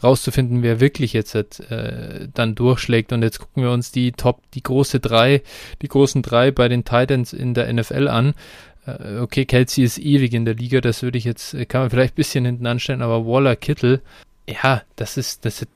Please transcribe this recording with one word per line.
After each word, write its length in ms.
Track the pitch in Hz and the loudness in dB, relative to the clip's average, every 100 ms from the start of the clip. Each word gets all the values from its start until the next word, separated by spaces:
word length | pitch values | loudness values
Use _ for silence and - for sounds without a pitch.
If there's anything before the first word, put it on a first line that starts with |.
rauszufinden, 600 | 120 - - 131 123 123 | 2 2 2 -2 0 0
wer 160 | 117 113 | 0 2
wirklich 360 | 135 - 127 | 2 2 -2
jetzt, 200 | 113 104 | -2 -2
äh, 920 | 107 104 - - 113 113 120 110 - - | -4 -6 -10 -12 -8 -8 -10 -12 -14 -8
dann 200 | - 113 | -4 -2
durchschlägt. 600 | 107 123 127 - 117 110 | 2 2 2 2 0 0
Und 80 | 120 | 0
jetzt 160 | 113 - | 0 -2
gucken 240 | - - | -8 -2
wir 80 | 123 | 0
uns 200 | 123 120 | 0 -2
die 220 | 127 123 | -2 -2
Top, 300 | - 127 117 _ | 0 -2 -2 _
die 100 | 131 | -10
große 380 | - 131 139 131 | -2 0 2 0
drei, 400 | - 117 123 139 - - - - | 2 4 6 4 0 -16 -18 -12
die 80 | 143 | -2
großen 320 | 135 139 135 | 2 4 2
drei 300 | - 120 131 | 0 4 4
bei 180 | 131 123 | 4 2
den 160 | 123 | 0
Titans 480 | - 120 127 135 120 | 0 2 2 0 -2
in 220 | - 123 | -4 -2
der 140 | 120 117 | -2 0
N 100 | 120 | -2
F 120 | 113 | -2
L 160 | 131 139 | -2 0
an. 280 | 117 135 147 - - - - | 2 0 0 -8 -20 -20 -20
Äh, 320 | - 127 104 104 | -14 -14 -10 -8
okay, 260 | 123 - 131 | -4 -2 2
Kelce 360 | 123 127 - | 2 2 2
ist 140 | 123 - | 0 0
ewig 380 | 147 143 127 | 0 2 2
in 100 | 117 | 0
der 120 | 113 113 | -2 -4
Liga, 260 | 120 131 | -2 0
das 200 | 123 113 | 0 -2
würde 140 | 123 123 | -4 -4
ich 80 | |
jetzt, 320 | 117 113 - 131 120 | -4 -6 -8 -10 -4
kann 120 | 131 | -2
man 80 | 127 | 0
vielleicht 220 | 123 131 | 2 2
ein 40 | - | 0
bisschen 280 | 143 135 | -2 -2
hinten 220 | 123 120 120 | -2 -2 -4
anstellen, 340 | 120 - 127 | -4 -4 -4
aber 240 | 120 113 | -2 -2
Waller, 320 | 113 127 135 117 | 0 2 4 2
Kittle, 460 | - 147 - 131 - - - _ - | -2 0 2 2 -2 -20 -20 _ -14
ja, 340 | - 135 127 - - | -2 0 0 -4 -10
das 200 | 107 - | -8 -6
ist, 280 | 123 - | -8 -6
das 200 | 113 - 117 | -6 -6 -10